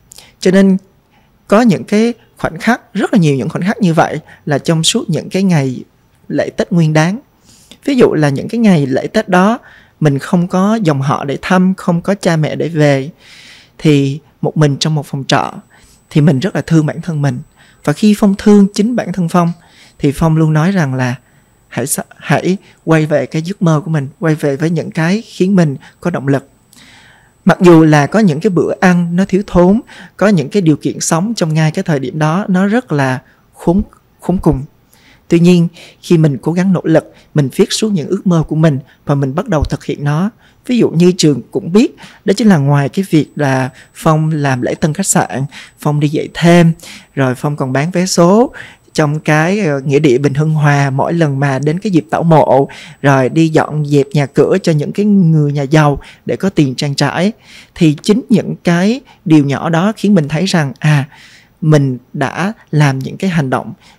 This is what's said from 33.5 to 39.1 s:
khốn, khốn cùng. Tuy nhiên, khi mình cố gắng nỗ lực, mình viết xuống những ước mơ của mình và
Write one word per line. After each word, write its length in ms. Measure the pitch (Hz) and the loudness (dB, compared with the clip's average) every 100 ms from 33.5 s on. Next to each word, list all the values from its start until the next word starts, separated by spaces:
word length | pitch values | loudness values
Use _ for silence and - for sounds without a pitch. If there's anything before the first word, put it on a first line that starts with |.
khốn, 280 | - - 180 214 _ _ _ | -6 -2 0 -2 _ _ _
khốn 180 | - 185 | -6 -2
cùng. 260 | 180 139 147 _ _ _ _ _ - | 0 -2 -6 _ _ _ _ _ -2
Tuy 120 | 170 | 2
nhiên, 280 | 170 180 170 - - _ | 4 4 2 -4 -20 _
khi 160 | - 170 | 0 2
mình 200 | 156 135 | 2 0
cố 140 | - | -2
gắng 220 | 175 190 | -2 0
nỗ 80 | 175 | 0
lực, 300 | - 160 - - _ | 2 0 0 -8 _
mình 160 | 151 135 - | -2 -2 0
viết 160 | 202 | -2
xuống 220 | - 220 | 0 -2
những 140 | 196 131 | -2 -4
ước 200 | 196 196 | -4 0
mơ 160 | 170 147 | 0 0
của 80 | 156 | 0
mình 240 | 160 139 - _ | 0 0 -6 _
và 100 | - | -4